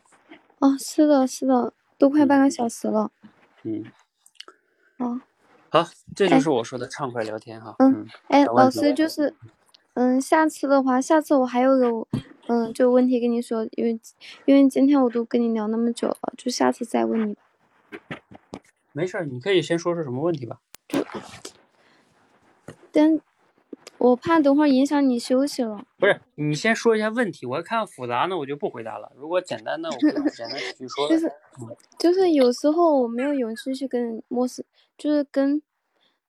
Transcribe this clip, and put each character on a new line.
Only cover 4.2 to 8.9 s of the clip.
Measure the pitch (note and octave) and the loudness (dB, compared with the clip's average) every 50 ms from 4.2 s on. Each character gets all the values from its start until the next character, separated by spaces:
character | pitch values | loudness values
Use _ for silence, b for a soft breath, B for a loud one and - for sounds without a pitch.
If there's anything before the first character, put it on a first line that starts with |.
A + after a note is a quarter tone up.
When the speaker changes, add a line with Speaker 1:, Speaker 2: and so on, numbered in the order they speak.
| _ _ _ - - - _ _ _ _ _ _ _ _ _ - | _ _ _ -20 -20 -20 _ _ _ _ _ _ _ _ _ -8
Speaker 2:
嗯。 | B3 A#3+ | -8 -6
Speaker 1:
哦。 | A#3+ B3+ _ _ _ _ _ _ _ _ _ _ | -8 -8 _ _ _ _ _ _ _ _ _ _
Speaker 2:
好， | - D#3+ E3+ - - _ _ - - | 0 0 0 -2 -8 _ _ -12 -4
这 | - G3+ F#3 | -2 0 4
就 | C3+ C3 | 4 4
是 | C#3 D#3+ | 4 2
我 | C#3 A2+ A#2 | 0 -2 -2
说 | - C3+ A#2+ | -6 -10 -12
的 | A#2+ - | -12 -12
畅 | - - D3+ B2 | -10 -10 -10 -8
快 | A#2+ A#2+ | -6 -6
聊 | A2 A2 G#2+ A2+ | -8 -6 -8 -12
天 | - A#2 A2 A2 | -12 -14 -18 -16
哈。 | A2+ A2 G#2 - | -16 -8 0 2
Speaker 1:
哎。 | C4 | 4
嗯， | C4+ | 4
Speaker 2:
嗯， | - G#2+ G#2 A2 - - _ - | 2 0 -4 -12 -18 -16 _ 2
Speaker 1:
哎， | C4+ C#4+ | 2 4
Speaker 2:
有 | C#4+ C4 A#3 | 4 4 4
问 | B3+ C4 C4 | 4 4 4
题 | C4 D#4 | 4 2
吗？ | D4 | 0
Speaker 1:
老 | |
师， | D4 | 0